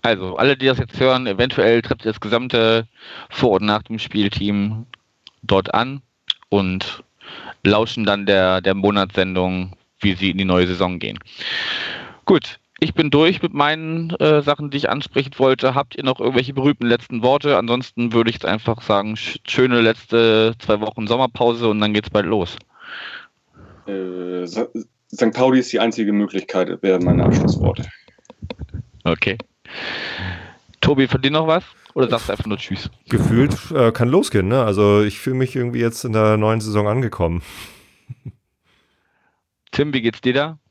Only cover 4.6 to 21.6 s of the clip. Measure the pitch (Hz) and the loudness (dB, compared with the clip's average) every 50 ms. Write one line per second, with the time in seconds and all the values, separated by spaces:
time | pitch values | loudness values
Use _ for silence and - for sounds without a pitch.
4.6 | 101 104 110 110 117 _ - _ _ _ _ _ _ - _ _ - - 98 95 | -2 -2 -4 -6 -10 _ -20 _ _ _ _ _ _ -20 _ _ -2 2 2 2
5.6 | 92 - - 107 117 131 139 139 _ _ _ _ _ - - _ - _ 104 101 | 2 2 -2 -2 -2 -2 -6 -12 _ _ _ _ _ -12 -12 _ -6 _ 0 0
6.6 | 98 90 92 92 - - - - - _ _ _ - - - - - - - _ | 0 0 -2 -4 -6 -10 -12 -16 -20 _ _ _ -20 -20 -20 -18 -18 -18 -20 _
7.6 | - 95 104 104 113 113 - 120 110 107 101 101 101 104 101 95 92 92 92 92 | 2 2 2 2 0 -2 -4 -4 -2 -2 -2 0 0 2 2 4 4 2 2 2
8.6 | 90 95 95 98 95 101 101 101 95 98 - 98 92 95 92 92 90 92 92 92 | 0 0 0 2 2 2 2 2 0 0 -2 -2 -2 0 0 -2 -2 0 -2 -4
9.6 | 92 95 92 _ _ _ _ _ - 101 92 90 98 95 87 92 98 92 90 90 | -6 -8 -12 _ _ _ _ _ -2 -2 -2 0 -2 -2 0 0 0 2 4 2
10.6 | 90 90 92 85 98 90 90 80 - 53 52 - - - - - - - - - | 2 2 0 -2 -2 -2 -2 -6 -8 -10 -10 -12 -16 -20 -18 -14 -10 -8 -8 -6
11.6 | - - - - - - - - - - - - _ - 190 147 - - - _ | -6 -6 -8 -8 -8 -10 -12 -14 -16 -18 -20 -10 _ 2 2 2 2 -4 -18 _
12.6 | _ _ _ - 165 160 - - 156 147 139 147 160 170 190 - - 170 - 143 | _ _ _ -4 -4 -2 0 -2 0 2 4 4 4 4 2 0 -4 -4 0 0
13.6 | 143 147 156 160 160 160 160 165 165 160 165 - 143 156 151 147 143 147 143 - | 0 0 0 -2 -4 -6 -6 -4 -4 -6 -2 0 2 4 4 4 2 0 -2 -2
14.6 | 151 147 139 143 139 - 117 139 - - - 143 135 135 - - 135 131 131 - | -4 -6 -4 -2 -2 -2 -2 -4 -6 -2 -2 -2 -2 -2 0 2 4 4 4 4
15.6 | - 131 123 139 135 _ - - 135 135 127 - - 127 131 123 127 131 131 135 | 2 0 0 0 -4 _ -8 -4 -2 -2 -2 0 -2 0 0 0 -2 0 -4 0
16.6 | 131 147 147 _ 123 120 117 120 - - 123 113 107 127 139 143 - 147 139 90 | 0 0 0 _ 0 0 0 0 -2 -8 -6 0 2 2 2 2 2 2 2 2
17.6 | 110 117 120 123 120 - _ 117 120 117 110 117 113 117 113 - - 82 95 110 | 2 0 -2 -2 -2 -8 _ -4 -4 0 2 2 2 2 -2 -2 -4 -4 -4 -2
18.6 | - 120 113 113 - - 107 101 101 107 110 110 - - - - _ - - - | -2 -4 -4 -2 0 0 0 0 0 -2 -6 -8 -8 -10 -12 -12 _ -4 2 2
19.6 | 127 131 123 120 113 113 113 - - _ 113 117 117 113 110 110 110 113 117 117 | 2 4 4 4 4 2 2 0 -4 _ 2 4 4 4 4 4 2 2 0 -4
20.6 | - - 107 104 107 107 - - 107 101 117 127 131 123 117 - 123 120 117 117 | 0 0 0 0 0 -6 -6 -6 -4 -2 0 0 0 -2 0 0 0 0 2 2